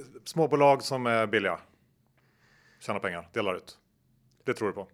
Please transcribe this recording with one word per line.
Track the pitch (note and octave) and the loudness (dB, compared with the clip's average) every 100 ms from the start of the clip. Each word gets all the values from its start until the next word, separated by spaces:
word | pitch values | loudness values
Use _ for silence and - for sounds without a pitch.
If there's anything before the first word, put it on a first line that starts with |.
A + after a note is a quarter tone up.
| C3 - - | -16 -20 -10
småbolag | E3 D3+ D3 C#3+ C#3 | -2 0 4 6 6
som | - C3 B2 | 2 -4 0
är | A2+ A2 | 2 2
billiga, | G#2+ F#2+ E2 - _ _ _ _ _ _ _ _ _ _ _ | 2 0 -4 -8 _ _ _ _ _ _ _ _ _ _ _
tjänar | - G2+ | -8 -4
pengar, | G2 E2+ E2+ | -4 -6 -8
delar | A#2 G2+ F#2 | -4 -2 -4
ut. | - - _ _ _ _ _ _ - | -8 -20 _ _ _ _ _ _ -6
Det | |
tror | A#2 G#2+ | -2 -2
du | |
på? | G2+ F#2+ | -4 -12